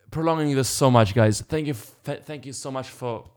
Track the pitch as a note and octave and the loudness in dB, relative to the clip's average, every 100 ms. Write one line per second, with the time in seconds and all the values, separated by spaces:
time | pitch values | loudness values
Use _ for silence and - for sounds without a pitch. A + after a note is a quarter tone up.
0 | _ D3+ E3 D#3+ D3 C3+ C3 - C#3 A#2+ | _ -4 0 2 2 2 0 2 4 6
1 | G#2+ A#2+ A2 G#2+ - D#3 D3 A#2 - _ | 4 4 2 2 -4 -6 -4 -8 -12 _
2 | - C#3+ - D3+ B2+ B2+ C#3+ C3 B2+ - | -12 -12 -10 -14 -14 -14 -10 -10 -10 -10
3 | B2+ A2+ - | -8 -8 -12